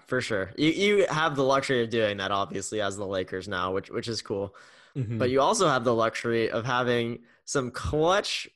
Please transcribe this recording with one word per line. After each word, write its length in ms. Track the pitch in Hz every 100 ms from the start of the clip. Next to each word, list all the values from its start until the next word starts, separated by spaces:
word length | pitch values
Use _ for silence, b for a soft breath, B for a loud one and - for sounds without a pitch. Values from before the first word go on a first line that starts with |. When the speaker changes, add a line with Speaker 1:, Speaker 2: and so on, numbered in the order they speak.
| -
Speaker 1:
for 160 | 127
sure. 300 | 120 104 95 -
You, 140 | 151
you 360 | 165 202 202 180
have 260 | 156 160 139
the 80 |
luxury 380 | 135 135 135 127
of 80 | 117
doing 280 | 113 107 101
that, 120 | 98
obviously, 500 | 101 98 98 - 107
as 160 | 101 98
the 120 | 98
Lakers 400 | 95 92 92 92
now, 240 | 92 92
which, 160 | 95 -
which 180 | 110 117
is 140 | 107
cool. 320 | - 101 98 - B B B 143
Speaker 2:
Mm-hmm. 220 | 110 113
Speaker 1:
But 140 | 127
you 100 | 131
also 260 | 147 226 175
have 160 | 131
the 120 | 120 113
luxury 560 | 113 - 120 117 113
of 140 | 117 120
having 580 | 123 123 120 117 117 b b b
some 260 | 147 123
clutch 760 | - - 151 160 196 214 - -